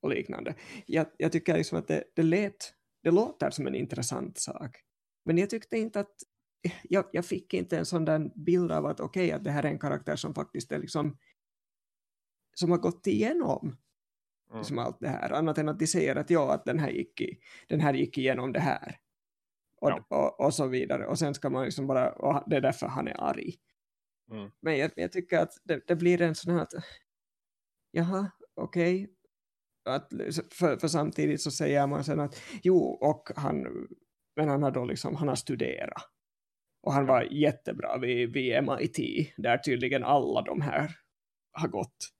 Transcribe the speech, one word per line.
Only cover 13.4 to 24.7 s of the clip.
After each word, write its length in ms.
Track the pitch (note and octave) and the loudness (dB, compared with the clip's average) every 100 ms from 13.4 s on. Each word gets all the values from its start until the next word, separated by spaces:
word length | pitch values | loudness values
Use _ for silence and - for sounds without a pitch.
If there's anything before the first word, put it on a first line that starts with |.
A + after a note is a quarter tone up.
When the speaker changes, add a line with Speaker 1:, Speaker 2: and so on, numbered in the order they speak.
| B3+ - D#3+ - _ _ _ _ _ _ _ | 0 -2 -4 -10 _ _ _ _ _ _ _
Speaker 2:
Mm. 80 | A2 | -10
Speaker 1:
liksom 200 | G#2 C3+ | -6 -4
allt 180 | A#2+ - | -4 -6
det 80 | C#3 | -6
här. 240 | C3+ - | -4 -2
Annat 260 | C#3+ D#3+ D3+ | 0 0 0
än 120 | D3+ | -2
att 100 | - | 0
de 80 | D#3+ | 0
säger 280 | F3+ D3 C#3 | 2 2 0
att 140 | D3+ | 2
ja, 240 | E3+ C#3 | 2 4
att 120 | C#3+ - | 0 0
den 140 | D#3+ | 0
här 100 | D3 | 0
gick 320 | - - - | -2 -6 -6
i-, 180 | - - - - - | -8 -8 -20 -20 -4
den 120 | D3+ | 2
här 140 | D3 | 4
gick 240 | C3+ C#3 - | 2 0 0
igenom 360 | C3 B2+ C3 | 0 0 -2
det 60 | C3 | 0
här. 380 | D#3 - - - _ _ _ _ _ _ _ _ | 0 -2 -6 -16 _ _ _ _ _ _ _ _
Och, 80 | D3+ | 0
Speaker 2:
Ja. 160 | - - | 0 -2
Speaker 1:
och, 300 | - C#2+ - C#3 | 0 0 2 0
och 80 | |
så 140 | - C3+ | 2 -2
vidare. 400 | B2+ - C3 - | 0 -2 -2 -2
Och 120 | - | -2
sen 140 | D3+ | -2
ska 160 | C3+ C#3+ | -2 -4
man 160 | C3 C3 | -2 -4
liksom 220 | - C3+ | -4 0
bara, 240 | C3 B2+ | 2 2
och 380 | - C#3 D3 - | 0 0 0 2
det 60 | D#3 | 2
är 60 | |
därför 260 | C3+ - - | 2 0 -4
han 200 | C3 - | -4 -4
är 140 | - - | -2 -2
arg. 260 | - - - _ _ _ _ _ _ _ | -2 -6 -12 _ _ _ _ _ _ _
Speaker 2:
Mm. 200 | A2 G2+ _ | -12 -12 _
Speaker 1:
Men 180 | D#3+ | 0